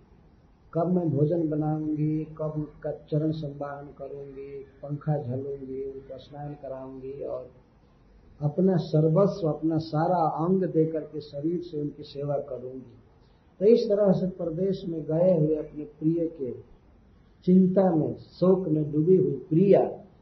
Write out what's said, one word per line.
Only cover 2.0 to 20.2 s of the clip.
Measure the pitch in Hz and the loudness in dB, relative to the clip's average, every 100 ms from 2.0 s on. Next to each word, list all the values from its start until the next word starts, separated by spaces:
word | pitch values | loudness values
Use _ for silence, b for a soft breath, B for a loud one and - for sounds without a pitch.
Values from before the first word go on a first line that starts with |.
| 151 156 156 - | -2 -2 -6 -8
कब | 156 | -6
उसका | 151 151 - 151 | -6 -8 -8 -10
चरण | 147 - 151 160 | -10 -4 -2 -2
संवाहन | 151 147 139 143 143 143 | -2 -6 -10 -10 -10 -14
करूंगी, | 135 139 139 139 135 139 139 135 - | -14 -14 -12 -14 -14 -14 -14 -16 -16
पंखा | 143 147 151 147 | -10 -6 -4 -4
झलूंगी, | 117 131 139 139 131 131 135 | -4 -6 -6 -10 -10 -10 -10
उनको | 135 135 131 | -12 -16 -18
स्नान | - 143 147 | -16 -14 -14
कराऊंगी | 147 135 131 131 135 131 143 | -12 -12 -12 -12 -14 -12 -10
और | 135 127 127 - _ _ _ _ _ - - - | -10 -10 -12 -20 _ _ _ _ _ -20 -20 -6
अपना | 147 - 190 175 | -4 2 2 2
सर्वस्व, | - 151 160 165 202 - 160 | 2 2 4 4 4 2 -2
अपना | 147 160 160 | -2 -2 -2
सारा | 160 151 170 180 | -2 -2 0 2
अंग | 156 139 170 190 | 0 0 0 0
दे | 175 151 160 | 2 2 0
करके | 160 143 151 | -2 -8 -10
शरीर | - 143 160 175 | -10 -6 -4 -4
से | - 151 | -6 -6
उनकी | 147 131 | -6 -8
सेवा | 147 139 143 143 | -14 -8 -4 -4
करूंगी। | - 123 127 131 120 - - _ _ _ _ - | -4 -10 -10 -12 -16 -20 -20 _ _ _ _ 2
तो | 196 | 6
इस | 233 214 | 6 6
तरह | 202 202 | 2 4
से | 156 180 | 2 0
परदेश | - 170 160 196 185 170 | -4 -6 -2 -2 -2 -6
में | 160 | -6
गए | 143 160 185 170 | -4 2 4 4
हुए | 151 151 | 2 0
अपने | 147 151 | -4 -12
प्रिय | 147 - 156 170 165 | -14 -4 0 0 -2
के | - 127 110 - - _ _ _ _ _ _ - | -4 -8 -10 -16 -20 _ _ _ _ _ _ 4
चिंता | 185 180 202 185 160 | 6 6 4 2 2
में, | 131 - | 0 -6
शोक | - - 180 190 170 | -14 0 4 4 2
में | 156 147 | 0 0
डूबी | 151 160 185 | 2 6 6
हुई | 143 | 4
प्रिया | 135 - 160 196 165 - - - _ | -2 0 4 6 6 4 -4 -16 _